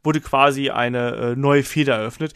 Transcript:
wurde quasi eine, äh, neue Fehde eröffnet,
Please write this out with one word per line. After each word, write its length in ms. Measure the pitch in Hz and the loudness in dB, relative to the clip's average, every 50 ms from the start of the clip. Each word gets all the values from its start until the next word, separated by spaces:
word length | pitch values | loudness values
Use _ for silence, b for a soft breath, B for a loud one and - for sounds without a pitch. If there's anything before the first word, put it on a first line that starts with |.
| b | b
wurde 160 | 151 151 156 | 0 0 -2
quasi 520 | - - 143 135 139 143 135 139 139 135 | -2 0 2 4 4 4 2 0 -4 -4
eine, 440 | - 117 120 123 123 123 120 120 117 | -2 -2 -2 -2 -2 -2 -2 -4 -4
äh, 200 | 110 117 120 123 | -4 -4 -4 -2
neue 260 | 135 139 143 143 143 | 0 2 4 4 4
Fehde 300 | 135 - - 156 143 135 | 2 0 0 0 0 0
eröffnet, 420 | 120 110 110 117 - - 156 151 - | 0 -2 -2 -6 -6 -8 -8 -8 -10